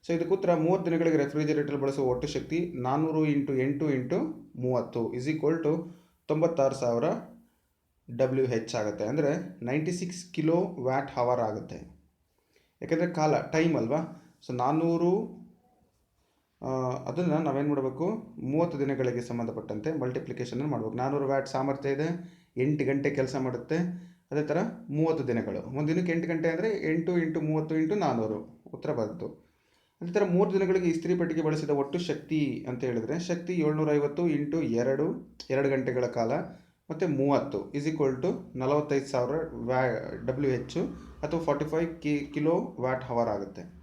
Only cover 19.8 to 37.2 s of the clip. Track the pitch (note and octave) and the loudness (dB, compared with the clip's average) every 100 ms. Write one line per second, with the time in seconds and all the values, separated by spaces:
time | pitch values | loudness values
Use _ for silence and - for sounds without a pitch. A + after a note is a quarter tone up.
19.8 | D3+ D#3 B2+ C3 - B2 B2 A#2+ D3+ A#2+ | -4 -2 -4 -4 -8 -8 -6 -4 -2 -2
20.8 | A2 A#2 C3 C#3+ C3+ C3+ C3+ C3+ C#3 C#3 | -4 -2 -2 0 2 0 0 -2 -2 -2
21.8 | C#3 C3+ D#3+ F3 - - _ - C3+ D3 | -2 -2 -2 -4 -8 -18 _ 0 0 2
22.8 | C3 C#3 D3 C#3 C3 C#3 C3 A#2+ - D#3+ | 2 2 0 0 0 0 -2 -4 -2 0
23.8 | F3+ - - - _ D3 D3+ E3 - - | 0 -4 -12 -20 _ -2 0 0 0 -6
24.8 | - D3 D#3+ D#3 B2 A#2 G2+ F#2 - C3 | -4 2 2 2 2 0 0 -4 -4 -2
25.8 | D3+ E3+ F3 E3 E3 E3 E3 E3 A3 G#3 | 0 2 2 0 0 0 0 2 0 0
26.8 | D#3 D#3+ E3+ F3 D#3+ D#3+ D#3 D#3 D#3 D#3+ | 0 0 2 2 2 0 0 0 0 0
27.8 | D#3+ G#3 D#3+ A#2 G#2+ G#2 - - - - | 2 2 2 0 0 -4 -8 -18 -16 -8
28.8 | - A#2+ G#2+ - A2+ - _ _ _ _ | -4 -2 -2 -4 -10 -12 _ _ _ _
29.8 | _ _ F3 F#3+ G3 F3 F#3+ F#3+ F#3 F#3 | _ _ -2 0 4 4 4 4 4 4
30.8 | F3 D#3+ F3 F3 E3 D#3+ D#3 D#3 D3 C#3+ | 2 0 0 0 2 0 0 0 0 0
31.8 | C#3 F3 F3 D3 - D#3 C#3+ A2+ C3 B2 | 0 -2 -2 -4 -2 0 0 -2 -6 -4
32.8 | C3 A#2 A2+ E3 F3 F3 - F3 D3+ D3+ | -2 -2 -2 -4 -2 -4 -2 0 2 2
33.8 | D3+ D3 C#3+ D3 F3 C#3+ D3 D#3+ C3+ A2+ | 2 4 2 0 2 2 0 -2 0 2
34.8 | B2 C3+ D#3+ - - - - C3+ C#3 C3+ | 2 2 2 -2 -10 -20 0 2 4 2
35.8 | B2+ B2 A#2+ A#2+ A2+ D3 F3 - - _ | 2 0 0 0 0 0 -4 -14 -20 _
36.8 | - D#3 F3+ C3+ | -12 -2 0 2